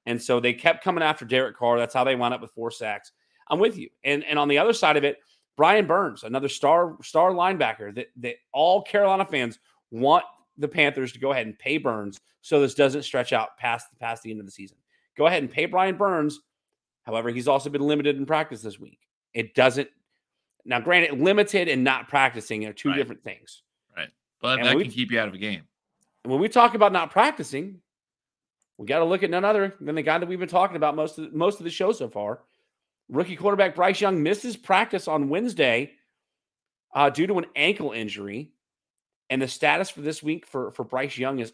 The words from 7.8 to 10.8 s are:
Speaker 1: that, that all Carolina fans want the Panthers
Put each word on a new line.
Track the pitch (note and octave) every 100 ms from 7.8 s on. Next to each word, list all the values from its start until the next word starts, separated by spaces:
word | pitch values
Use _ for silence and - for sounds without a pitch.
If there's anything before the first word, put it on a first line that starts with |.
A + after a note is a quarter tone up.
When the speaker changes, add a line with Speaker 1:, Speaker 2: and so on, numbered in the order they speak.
| G#2 G#2
Speaker 1:
that, | B2 B2
that | A#2+ A#2+ _
all | C3+ E3 G3
Carolina | G3 G#3 G3+ F#3+ F#3
fans | D3 A#2+ A2 _ _ _
want | A2+ C3+ E3+ - _ _ -
the | C#3+
Panthers | -